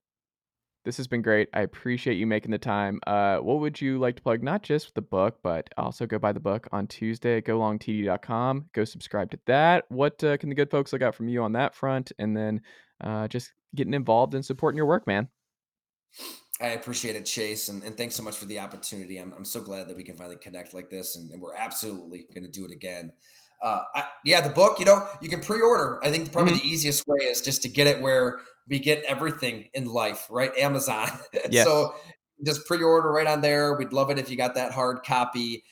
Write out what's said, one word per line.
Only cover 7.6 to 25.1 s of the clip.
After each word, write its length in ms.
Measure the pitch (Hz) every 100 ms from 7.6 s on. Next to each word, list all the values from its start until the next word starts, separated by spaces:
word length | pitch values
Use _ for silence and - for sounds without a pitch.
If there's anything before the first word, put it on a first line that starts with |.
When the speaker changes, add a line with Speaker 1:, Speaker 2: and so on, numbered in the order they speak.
| 110 107
Speaker 1:
T 220 | - 107
D 40 | 101
dot 160 | 90
com. 420 | - 117 127 135 151
Go 100 | -
subscribe 460 | 110 - - 104 92
to 80 | - -
that. 400 | 135 165 175 -
What, 340 | 127 143 143
uh, 140 | 156 143
can 120 | 151
the 60 | 139
good 160 | 143
folks 200 | 147 139
look 100 | 135
out 100 | 127
from 140 | - 117
you 160 | 120
on 100 | 110
that 220 | 113 139 -
front? 360 | 135 131 127 -
And 180 | 107 107
then, 260 | 107 107 - - _ _
uh, 260 | - 107 107
just 260 | 123 - _ _ -
getting 180 | 131
involved 400 | 139 117 113 127
and 100 | 135
supporting 340 | 135 135 156 143
your 80 | 147
work, 180 | 175 -
man. 220 | 101 139 _ _ _ _ _ _ _ _ - - - _ -
Speaker 2:
I 80 | 120
appreciate 480 | 113 123 123 120 107
it, 80 | -
Chase, 420 | - 107 107 -
and, 160 | 98
and 140 | 104 110
thanks 180 | 120 -
so 80 |
much 120 | 110 104
for 80 | 101
the 140 | 104
opportunity. 580 | 98 98 - 101 92 92
I'm, 160 | 92
I'm 100 | 92
so 160 | 98 117
glad 300 | 98 95 92
that 80 | 90
we 60 |
can 120 | 92 85
finally 220 | 90 85
connect 360 | 101 90 87
like 160 | 90 87
this, 280 | 95 90 85
and, 120 | 82
and 100 | 87
we're 120 | 87 90
absolutely 720 | 113 - 110 95 87 87 82
gonna 140 | 90 90
do 160 | 87
it 80 | 90
again. 400 | 87 92 90 82 - _ _ _ _
Uh, 200 | 113 101 -
I, 120 | 139 - -
yeah, 160 | 143 175
the 100 | 143
book, 260 | 139 202 202
you 60 | 190
know, 200 | 202 202